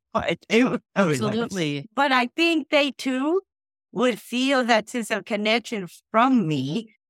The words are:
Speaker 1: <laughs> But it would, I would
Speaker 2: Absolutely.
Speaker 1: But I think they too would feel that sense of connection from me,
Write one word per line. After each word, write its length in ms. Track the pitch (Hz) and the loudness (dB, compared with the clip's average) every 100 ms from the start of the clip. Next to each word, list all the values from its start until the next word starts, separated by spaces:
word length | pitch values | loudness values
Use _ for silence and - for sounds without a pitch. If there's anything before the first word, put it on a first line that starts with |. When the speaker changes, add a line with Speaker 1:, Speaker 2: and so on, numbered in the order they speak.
| _ | _
Speaker 1:
<laughs> 80 | |
But 240 | - - 170 - | -6 -4 -6 0
it 160 | 220 | 2
would, 180 | 247 240 - - | 2 0 -4 0
I 100 | 185 | 0
would 60 | |
Speaker 2:
Absolutely. 800 | 139 208 220 233 190 156 143 139 - | 0 0 -2 -4 -2 -2 -4 -6 -2
Speaker 1:
But 160 | 277 | 2
I 160 | 262 247 | 2 0
think 420 | - 330 320 262 | 0 0 0 0
they 220 | 294 285 | 2 0
too 500 | - 269 254 285 370 - _ _ _ _ | -2 -4 -2 0 -2 -4 _ _ _ _
would 280 | - 247 208 | -2 -2 -2
feel 440 | - 240 262 269 | -4 -2 0 0
that 260 | 240 220 214 | 2 2 0
sense 220 | 247 214 | -6 -4
of 140 | 214 - | -6 -4
connection 600 | 208 214 233 - 214 180 - _ | -4 0 0 -2 -8 -10 -14 _
from 360 | 220 254 254 165 | 2 4 4 2
me, 480 | 151 135 180 226 _ | -2 -2 -6 -8 _